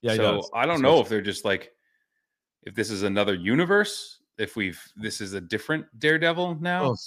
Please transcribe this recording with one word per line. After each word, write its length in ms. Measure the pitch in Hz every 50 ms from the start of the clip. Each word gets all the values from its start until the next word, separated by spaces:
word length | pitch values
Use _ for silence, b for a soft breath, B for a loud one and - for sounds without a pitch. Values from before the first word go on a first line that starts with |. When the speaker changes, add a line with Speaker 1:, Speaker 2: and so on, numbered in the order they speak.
Speaker 1:
Yeah, 120 | - 120 110
he 40 |
Speaker 2:
So 200 | 110 110 104 104
Speaker 1:
does. 140 | 101 101 - -
Speaker 2:
I 140 | 113 123
don't 120 | 151 175 156
Speaker 1:
So 40 | 131
Speaker 2:
know 160 | 131 160 156
Speaker 1:
it's 80 | 120
Speaker 2:
if 40 | -
they're 100 | 110 107
just, 240 | 95 104 95 - -
like, 260 | 110 98 92 - - _ _ _ _ _ _ _ _ _ _ _ _ _ _ _ _ _ _ _
if 100 | - 98
this 160 | 113 107 98
is 140 | 110 95 98
another 300 | 104 98 101 104 101 101
universe, 840 | 92 87 98 113 143 180 175 202 208 208 208 - - - - - _ _ _ _
if 200 | - 107 98 -
we've, 260 | - 101 92 85 - - - _
this 240 | 104 107 110 - -
is 140 | 107 95 98
a 60 | 98
different 460 | 87 87 113 110 - - 160 156 156 _ _
Daredevil 600 | 113 123 151 156 160 165 165 170 170 180 180 170 156
now. 320 | 160 175 180 180 180 139 117
Speaker 1:
Ugh. 60 | 98 -